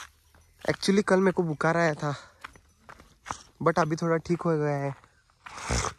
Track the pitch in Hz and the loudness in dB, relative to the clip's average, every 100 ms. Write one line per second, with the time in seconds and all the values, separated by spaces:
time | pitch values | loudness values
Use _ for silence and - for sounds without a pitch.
0 | - _ _ - _ _ - 151 - 196 | -20 _ _ -20 _ _ -6 -2 2 2
1 | - 190 190 180 170 143 160 170 165 147 | 4 4 4 2 0 0 0 2 2 0
2 | 151 139 - _ - - _ _ - - | -4 -6 -10 _ -20 -20 _ _ -20 -20
3 | - _ - - - - 151 175 156 160 | -20 _ -12 -12 -14 -2 0 2 2 0
4 | 170 165 - 170 170 156 147 143 139 135 | 0 0 0 -2 0 0 0 -2 -4 -6
5 | - _ _ _ - - - 58 - | -14 _ _ _ -18 -10 -4 -2 -2